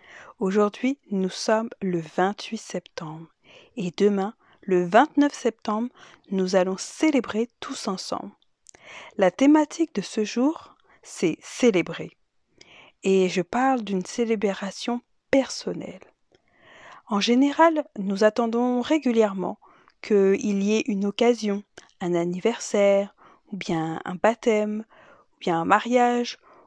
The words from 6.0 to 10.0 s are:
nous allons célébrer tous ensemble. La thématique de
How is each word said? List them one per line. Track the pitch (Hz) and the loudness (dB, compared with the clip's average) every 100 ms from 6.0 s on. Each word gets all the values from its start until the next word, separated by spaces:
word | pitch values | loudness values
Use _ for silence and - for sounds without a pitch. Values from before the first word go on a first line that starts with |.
| - - _ | -20 -20 _
nous | 190 185 | -2 2
allons | 190 180 185 | 2 2 -2
célébrer | - - 311 285 214 208 240 _ | -8 -2 0 0 -2 -4 -6 _
tous | - 269 - | -14 -10 -6
ensemble. | 190 - - 196 - _ _ - - - - - - | -8 -6 -8 -10 -16 _ _ -20 -20 -20 -20 -14 0
La | 190 | 0
thématique | - 277 311 294 - 330 | 4 6 6 4 -2 -4
de | - | -4